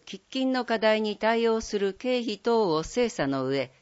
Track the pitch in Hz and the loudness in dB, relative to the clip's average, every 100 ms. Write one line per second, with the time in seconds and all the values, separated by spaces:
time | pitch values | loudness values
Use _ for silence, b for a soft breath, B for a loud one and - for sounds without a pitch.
0 | - 190 _ 262 262 254 240 226 220 220 | -12 -18 _ -2 0 0 -2 2 4 2
1 | 214 202 220 233 226 226 226 208 196 190 | 0 0 0 2 2 0 -2 -2 -2 -2
2 | 247 247 226 208 233 226 202 156 160 247 | -2 -2 -2 -4 0 2 2 0 0 -2
3 | 233 - 139 135 131 139 131 b | -2 0 -2 0 0 -2 -4 b